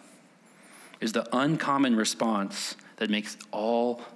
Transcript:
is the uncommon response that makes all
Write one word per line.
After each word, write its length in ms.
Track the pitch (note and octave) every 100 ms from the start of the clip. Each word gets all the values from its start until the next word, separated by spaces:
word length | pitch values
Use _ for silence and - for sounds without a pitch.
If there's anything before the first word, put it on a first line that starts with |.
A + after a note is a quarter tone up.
| - - - - - - - - - -
is 120 | A2+
the 160 | A#2 - B2
uncommon 580 | C#3+ D#3 D3 C#3 C3+
response 840 | A2+ G#2+ - A#2 G#2 G2 - - - - -
that 140 | G#2+
makes 260 | G#2 G#2 - -
all 500 | G#2+ A2 A#2 A#2+ A#2+ -